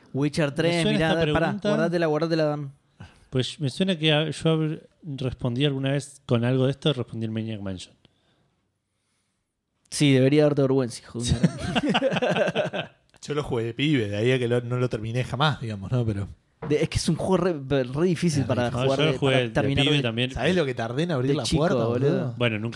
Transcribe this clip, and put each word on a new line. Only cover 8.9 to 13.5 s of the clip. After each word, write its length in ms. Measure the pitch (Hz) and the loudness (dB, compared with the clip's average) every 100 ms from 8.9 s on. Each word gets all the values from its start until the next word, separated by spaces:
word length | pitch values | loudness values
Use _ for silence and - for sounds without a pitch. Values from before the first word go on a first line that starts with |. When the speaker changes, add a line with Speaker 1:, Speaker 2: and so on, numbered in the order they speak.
| _ _ _ _ _ _ _ _ _ _ | _ _ _ _ _ _ _ _ _ _
Speaker 1:
Sí, 220 | - 147 | 0 4
debería 300 | 131 135 151 | 6 6 6
darte 180 | 147 143 | 4 4
vergüenza, 380 | 135 135 120 - | 2 2 0 -6
hijo 180 | - 117 | -12 -8
de 120 | 120 | -2
una 1600 | - 190 - - 233 285 214 262 - 254 233 175 214 135 - - - | 2 0 -2 -4 -2 0 0 0 0 0 0 0 0 -4 -6 -10 -16
Speaker 2:
<laughs> 260 | _ _ | _ _
Speaker 3:
Yo 120 | - | -6
lo 100 | 147 | -6
jugué 200 | 139 | -2